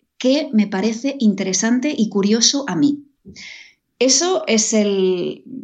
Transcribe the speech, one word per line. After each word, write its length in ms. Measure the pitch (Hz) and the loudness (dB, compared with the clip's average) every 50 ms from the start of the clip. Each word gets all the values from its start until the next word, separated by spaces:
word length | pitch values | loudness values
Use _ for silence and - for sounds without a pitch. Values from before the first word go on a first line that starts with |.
| _ _ _ - | _ _ _ -2
que 300 | - 254 269 311 302 302 | 0 2 2 2 0 0
me 140 | 233 214 202 | 2 2 2
parece 500 | - 196 190 214 226 226 - - 277 269 - | 2 0 -2 -2 -2 -2 -2 -4 -6 -2 0
interesante 760 | 226 208 185 185 190 190 185 - 220 226 247 254 254 302 294 | 2 2 2 2 -2 -2 -2 0 0 0 0 0 0 -2 0
y 120 | 247 214 - | -2 -2 0
curioso 560 | - 202 196 202 220 240 233 - - 277 294 - | 0 0 2 2 2 4 2 2 2 0 -4 -4
a 80 | 170 | 0
mí. 280 | 165 - - - - - _ _ _ - 196 - - - - - - - - _ _ _ _ _ - | 2 2 2 0 -2 -8 _ _ _ -20 -20 -20 -20 -20 -20 -20 -20 -20 -20 _ _ _ _ _ 0
Eso 460 | 240 262 254 - 339 359 370 320 - | 2 2 2 2 2 0 -2 -2 -2
es 260 | - 226 214 - - | 0 0 0 0 2
el, 720 | 226 214 208 208 196 196 190 185 185 180 165 - - - - - - - | 2 2 2 2 2 2 2 0 0 0 -2 -6 -8 -10 -14 -16 -16 -14